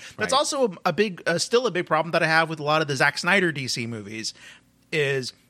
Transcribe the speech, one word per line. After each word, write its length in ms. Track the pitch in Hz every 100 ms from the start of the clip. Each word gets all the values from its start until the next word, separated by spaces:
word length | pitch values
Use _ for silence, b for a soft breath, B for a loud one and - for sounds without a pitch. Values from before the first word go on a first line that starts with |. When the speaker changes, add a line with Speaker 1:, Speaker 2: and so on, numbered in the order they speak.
| B B
Speaker 1:
that's 160 | 214
Speaker 2:
Right. 60 | 269
Speaker 1:
also 300 | 302 285 240
a, 220 | 170 185
a 20 |
big, 280 | 156 214 170 -
uh, 100 | 170
still 280 | - 233 240
a 60 |
big 140 | 175 175
problem 260 | 160 165
that 100 | 165
I 60 | 160
have 200 | 160 160
with 120 | 156
a 20 |
lot 180 | 147 156
of 60 | 147
the 80 |
Zack 240 | 135 143 -
Snyder 320 | 170 196 175
D 160 | 147 127
C 220 | 131 117
movies 460 | 113 101 110 104 - B B B _ -
is 400 | 160 139 139 123 -